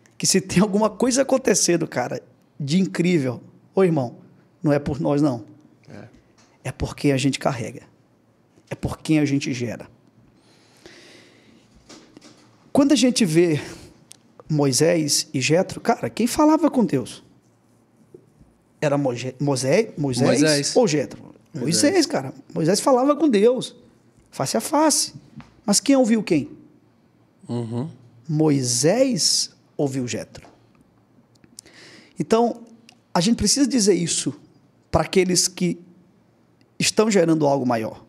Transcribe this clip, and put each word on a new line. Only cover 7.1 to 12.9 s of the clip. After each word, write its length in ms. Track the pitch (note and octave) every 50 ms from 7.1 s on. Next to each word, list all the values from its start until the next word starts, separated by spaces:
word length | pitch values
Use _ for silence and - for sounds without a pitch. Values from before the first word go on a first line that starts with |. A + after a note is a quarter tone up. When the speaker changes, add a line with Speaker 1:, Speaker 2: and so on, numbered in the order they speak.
Speaker 1:
a 60 | C#3 B2+
gente 200 | B2+ C#3 B2+ -
carrega. 460 | - - C#3 A#2 A2 G#2+ A#2 - - - _ _ _ _ _ _ _ _ _ _ _ _ _ _ _ -
É 60 | -
por 220 | - - C#3 - -
quem 220 | - - D#3 D3+
a 60 | D3
gente 280 | C3 C#3 C#3+ D3 D#3 B2+
gera. 340 | A#2+ A#2+ A2 G2 - - - - _ _ _ _ _ _ _ _ _ _ _ _ _ _ _ _ _ - - - - - - - - - _ _ _ _ _ _ _ _ _ _ _ _ - - - - - - - - - - _ _ _ _ _ _ _
Quando 200 | - - C#4+ C#4+